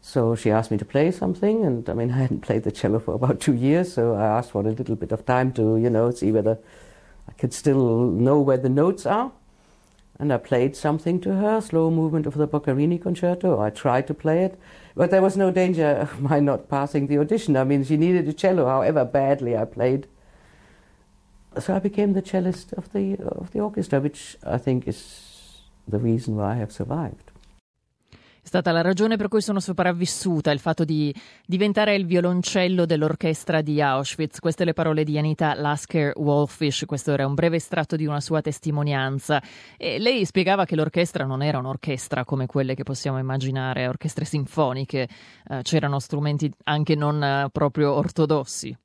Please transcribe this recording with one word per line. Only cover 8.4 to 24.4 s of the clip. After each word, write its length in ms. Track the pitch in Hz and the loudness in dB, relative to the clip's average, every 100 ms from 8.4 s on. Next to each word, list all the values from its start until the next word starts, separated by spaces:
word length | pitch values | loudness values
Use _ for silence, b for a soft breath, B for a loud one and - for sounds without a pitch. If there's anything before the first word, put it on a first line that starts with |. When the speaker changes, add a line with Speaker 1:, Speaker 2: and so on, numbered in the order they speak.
Speaker 1:
where 180 | 139 131 | 4 2
the 100 | 131 | 2
notes 380 | 135 165 185 - | 2 2 0 -2
are. 260 | 208 254 - _ b b b b b b - | -2 -2 -10 _ b b b b b b -6
And 120 | 147 | -2
I 20 | 127 | -2
played 400 | - 127 131 139 | 0 0 0 0
something 420 | 156 151 170 180 | -2 -2 0 -2
to 160 | 185 196 | -2 0
her, 260 | 208 220 | 0 0
slow 280 | 214 165 160 | 0 0 2
movement 360 | 165 160 156 151 | 2 0 0 -2
of 80 | |
the 120 | 143 147 | -2 0
Boccherini 540 | 147 147 131 151 175 | 0 0 0 2 0
concerto. 580 | 180 175 175 180 185 123 | -2 -2 0 0 0 2
I 120 | 107 | 0
tried 360 | 104 135 123 135 | 0 0 0 0
to 40 | |
play 320 | - 156 165 | -4 0 2
it, 160 | 190 185 B B B | 0 -4 B B B
but 160 | - 175 | -2 4
there 120 | 190 | 4
was 120 | 190 | 4
no 160 | 190 190 | 4 2
danger 380 | 180 185 170 151 135 | 4 2 2 2 2
of 180 | 147 - | -2 -4
my 200 | 139 147 | 0 4
not 280 | 143 131 - | 4 0 -2
passing 380 | 139 139 147 135 | -4 -2 -2 0
the 100 | 143 | 0
audition. 400 | 147 220 - 139 | 2 0 2 2
I 80 | |
mean, 200 | 131 143 | 4 2
she 120 | 135 151 | 2 2
needed 320 | 170 180 147 | 4 4 0
a 60 | |
cello, 320 | 151 190 185 127 | 0 2 4 4
however 400 | 131 - 151 123 | 4 2 2 2
badly 500 | 139 135 139 123 117 | 2 2 0 0 -2
I 80 | |
played. 440 | 113 - 123 135 143 _ b b b b b b b b b _ _ _ - - | -2 0 0 0 -4 _ b b b b b b b b b _ _ _ -12 -10
So 160 | - | -4
I 60 | 190 | -2
became 320 | 196 202 208 | -2 0 0
the 100 | 190 | 0
cellist 500 | 190 190 180 180 - | -2 -2 -2 -4 -8
of 180 | - - | -12 -6
the, 240 | 202 196 196 | -4 -4 -4
of 340 | 196 - 180 | -6 -8 -6
the 100 | 208 | -4
orchestra, 380 | 214 208 175 139 | -4 -4 -2 0
which 380 | 143 - - - | 0 -6 -20 -16